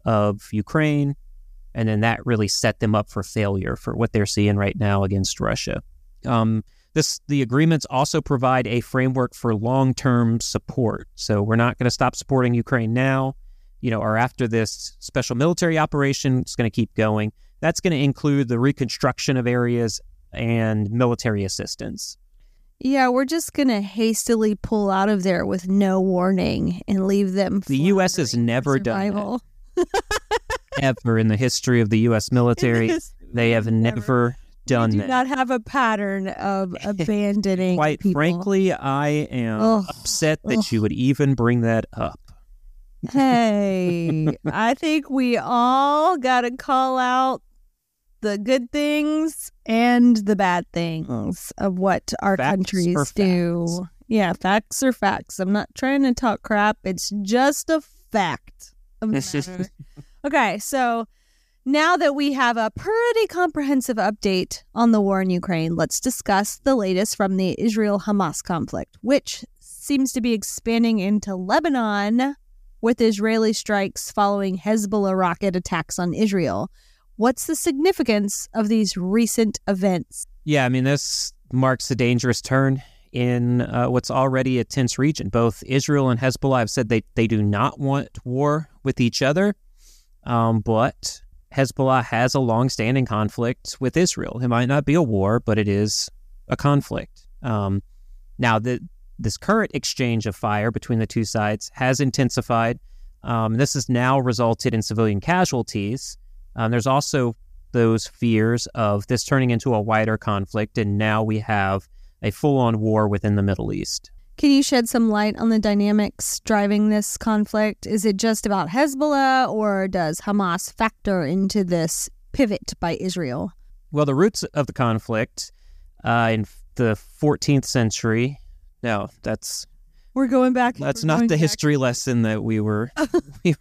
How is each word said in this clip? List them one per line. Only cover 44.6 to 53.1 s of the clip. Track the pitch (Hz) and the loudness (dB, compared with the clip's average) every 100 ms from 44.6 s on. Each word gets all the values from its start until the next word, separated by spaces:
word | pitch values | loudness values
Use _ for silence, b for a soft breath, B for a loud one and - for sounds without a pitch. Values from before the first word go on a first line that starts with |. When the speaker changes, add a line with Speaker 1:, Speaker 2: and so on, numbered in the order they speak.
| 226 | 0
Speaker 2:
think | 269 320 311 285 | 0 0 -2 -2
we | 269 247 226 | -2 0 0
all | - 240 247 262 285 302 320 339 | 0 2 2 2 2 2 2 0
gotta | 254 247 240 | 0 0 0
call | 254 - 262 262 262 | -4 -2 0 0 0
out | 247 254 262 254 _ _ _ _ _ _ _ _ | 0 2 0 -2 _ _ _ _ _ _ _ _
the | 214 202 | -4 -4
good | 208 262 240 | 0 0 0
things | 294 294 302 302 311 320 - - - - | -2 0 0 0 0 -2 -6 -16 -12 -2
and | 226 240 240 240 226 | 2 4 6 6 4
the | 202 202 | 2 2
bad | 190 175 - | 2 0 -2
things | 170 170 160 165 117 104 180 - - | -4 -4 -6 -6 -6 -6 -8 -12 -4
of | 196 180 | -4 0
what | 190 175 - - | 0 0 -4 -4
our | 196 190 | 0 0
Speaker 1:
Facts | 131 | 0
Speaker 2:
countries | 190 185 190 175 156 | 0 -2 0 0 0
Speaker 1:
are | 139 | 0